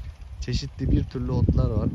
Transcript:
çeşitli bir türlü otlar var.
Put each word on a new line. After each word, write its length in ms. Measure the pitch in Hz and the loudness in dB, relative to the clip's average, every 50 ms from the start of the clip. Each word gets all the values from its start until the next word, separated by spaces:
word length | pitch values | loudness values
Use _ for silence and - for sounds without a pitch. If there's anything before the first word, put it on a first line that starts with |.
| - - - - - - - - | -12 -12 -12 -14 -16 -14 -12 -10
çeşitli 500 | - - 123 - - 135 - - - - | -6 -4 -4 -2 -4 -6 -8 -4 0 2
bir 140 | - 147 - | 2 2 2
türlü 260 | - - 131 123 123 | 0 -4 -4 -4 -2
otlar 400 | 127 120 - - 120 120 120 120 | 0 2 4 4 4 4 2 2
var. 180 | 117 - - - - | 2 0 0 0 0